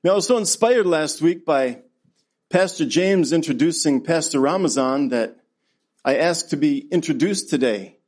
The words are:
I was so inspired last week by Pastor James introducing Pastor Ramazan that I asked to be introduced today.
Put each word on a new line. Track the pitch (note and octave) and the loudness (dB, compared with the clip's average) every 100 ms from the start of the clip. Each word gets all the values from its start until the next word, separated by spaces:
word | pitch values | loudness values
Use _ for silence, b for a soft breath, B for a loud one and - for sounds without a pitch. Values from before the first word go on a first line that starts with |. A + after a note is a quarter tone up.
I | F3 | 2
was | G3+ - | 0 2
so | A#3+ | 0
inspired | G#3 - A3+ B3 F#3 | 0 0 2 4 2
last | D#3+ D3+ - | 0 0 0
week | D#3+ F3 - | 0 0 0
by | C#3 C3 A#2+ _ _ _ _ _ _ _ | 0 0 -4 _ _ _ _ _ _ _
Pastor | F3+ F#3 - D3 | 0 0 -2 -2
James | C#3+ F#3 G3 C#3+ | 0 2 2 2
introducing | E3 D#3+ B2 D#3 E3 D#3 C3+ | 0 -2 0 0 0 0 0
Pastor | B2+ E3 D3 C#3+ | 0 -2 0 0
Ramazan | C3+ F#3 F3 B2 C3 C3+ C#3 | 0 0 0 0 0 0 -2
that | B2 A2 - _ _ _ _ _ _ | -2 -4 -8 _ _ _ _ _ _
I | C3 C3+ | -2 0
asked | E3 E3 - | 0 -2 -6
to | C#3+ | -2
be | D3+ C#3 - | 0 -2 -2
introduced | F3 D#3+ C3+ E3+ F#3+ - | -4 -2 -2 0 -2 -4
today. | C#3+ B2+ G#2 F#2+ _ | -2 0 -2 -8 _